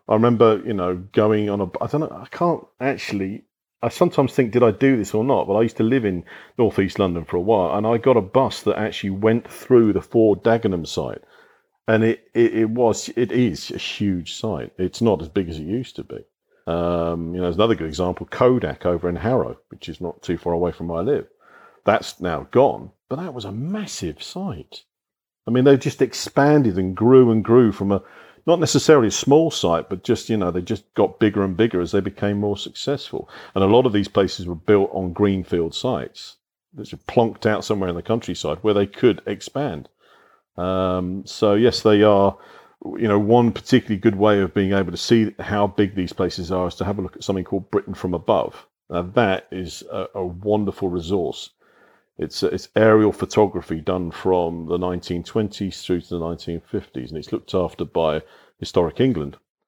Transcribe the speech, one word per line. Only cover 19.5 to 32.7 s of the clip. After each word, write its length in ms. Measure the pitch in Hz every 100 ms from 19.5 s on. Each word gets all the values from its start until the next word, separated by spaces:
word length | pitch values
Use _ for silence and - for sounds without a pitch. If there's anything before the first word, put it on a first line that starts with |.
| - -
which 180 | - -
is 120 | 80
not 220 | 87 -
too 160 | - 85
far 140 | 87
away 180 | 85 87
from 160 | - 85
where 140 | 82
I 20 |
live. 240 | 107 147 - _ _ - - _
That's 360 | - 110 - -
now 260 | 90 76 69
gone, 400 | 120 139 53 92 _ -
but 80 | 135
that 180 | 180
was 100 | 123
a 60 | 101
massive 720 | 107 151 214 196 - 87 76
site. 640 | - 180 190 87 - - _ _ _ _ _ _ -
I 20 |
mean, 140 | 123
they 120 | 135 135
just 240 | 143 -
expanded 760 | 127 - - - 143 147 117 90
and 160 | 92
grew 380 | 92 113 131 120
and 100 | 110
grew 300 | 101 123 113
from 180 | 98 98
a, 120 | 98 - - - _ -
not 140 | 170
necessarily 480 | 160 143 - 147 107
a 20 |
small 400 | - - 151 165
site, 380 | - 90 82 -
but 160 | 90
just, 240 | - 110 -
you 80 | 110
know, 160 | 87
they 80 | 90
just 240 | 90 113 _
got 240 | - 98 -
bigger 240 | 107 101
and 140 | 98 90
bigger 240 | 117 90
as 100 | 85
they 100 | 101
became 380 | 98 - 104 101
more 200 | 104 98
successful. 720 | -